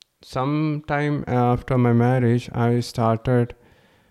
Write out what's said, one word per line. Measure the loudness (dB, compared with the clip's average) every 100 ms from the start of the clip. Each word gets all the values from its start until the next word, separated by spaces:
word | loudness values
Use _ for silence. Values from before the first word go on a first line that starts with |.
| _ _
some | -10 -4 -2 -2 -2 -4 -4
time | -2 -2 -4 -2
after | 0 2 0 0 2
my | 4
marriage, | 4 4 2 2 0 -2
I | -2 0 0
started, | -2 -2 0 0 0 0 0 -6 _ _ _ _ _